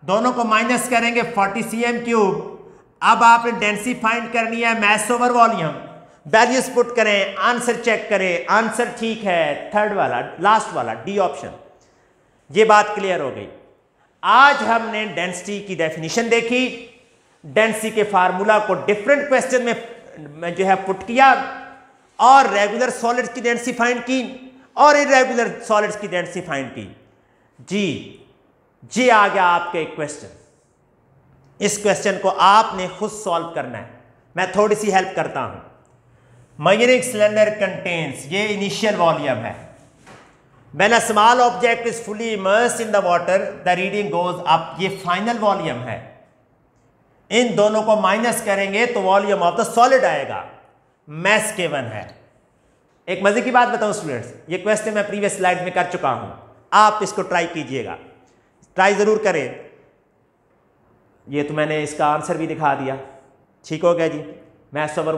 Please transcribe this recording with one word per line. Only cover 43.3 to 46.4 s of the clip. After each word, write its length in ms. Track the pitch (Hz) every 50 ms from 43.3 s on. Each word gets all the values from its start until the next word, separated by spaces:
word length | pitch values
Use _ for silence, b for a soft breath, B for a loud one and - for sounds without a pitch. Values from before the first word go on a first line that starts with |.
| 185 202 208 165 143 - -
the 80 | 180 180
reading 320 | 180 190 196 196 208 202 180 170
goes 260 | 170 180 180 180 175 - 151
up, 160 | 160 160 165 - - 156
ये 80 | 185 185 - - -
final 320 | 175 180 185 208 233 240 220
volume 400 | 220 208 190 175 165 151 123 120
है। 200 | 123 117 107 - - - - - _ _ _ _